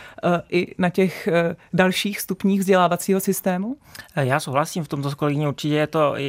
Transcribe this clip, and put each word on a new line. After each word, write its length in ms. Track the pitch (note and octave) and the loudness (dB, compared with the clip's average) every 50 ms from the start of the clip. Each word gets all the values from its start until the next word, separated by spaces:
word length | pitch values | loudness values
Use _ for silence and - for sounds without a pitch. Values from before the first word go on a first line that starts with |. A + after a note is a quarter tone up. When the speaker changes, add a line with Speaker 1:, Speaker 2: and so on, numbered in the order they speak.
| - - - - - | -20 -20 -14 -2 0
Speaker 1:
eh, 180 | F3 F3 E3+ - - | 0 0 0 -2 -2
i 260 | - F3 F#3 - - | -2 -2 -2 -2 -2
na 120 | - F#3 F3 | -2 -2 0
těch, 380 | - G3 F#3+ F3 - - - | 2 2 2 2 0 -4 -4
eh, 280 | G3+ E3 E3+ E3+ E3+ E3 - - - - | 0 2 2 2 0 -2 -6 -10 -4 0
dalších 460 | F3+ F#3 F#3 F#3 - - G3+ G3+ - | 2 2 2 2 0 -4 -4 -6 -6
stupních 380 | - - F#3+ - - F#3+ G3+ G3 | -6 -8 -6 -2 0 2 2 2
vzdělávacího 600 | F#3 F#3+ F#3+ F#3 F3+ E3+ F3 F3 - - F#3+ F#3+ | 2 4 4 4 6 4 2 0 0 0 0 2
systému? 560 | - G3+ F#3 - - F#3+ F3+ F#3 G3 A#3 C#4+ - _ - - - - - - | 2 -2 -2 -2 -2 -2 -2 -2 -4 -6 -8 -10 _ -20 -20 -20 -20 -8 -4
Speaker 2:
Eh, 100 | D3+ C3+ | -2 0
já 140 | B2+ C3+ D#3 | 0 0 0
souhlasím 440 | - D#3 B2+ C#3+ D#3+ - - F3+ D3 | -2 0 -2 -2 -2 -2 -4 -6 -4
v 40 | |
tomto 220 | - D#3 C#3+ C#3 C#3 | -4 -4 -4 -4 -4
s 40 | C#3 | -4
kolegyní, 340 | - D3+ D3 C#3+ D3 D3+ | -2 -2 -2 0 0 -2
určitě 280 | C#3+ C#3 - - D3 D3+ | -2 -4 -2 -2 0 0
je 120 | D3+ D3+ | 0 0
to 300 | D3+ - D#3+ D3 C#3 A2 C3+ | 0 0 0 0 0 0 -2
i, 80 | C#3 | -6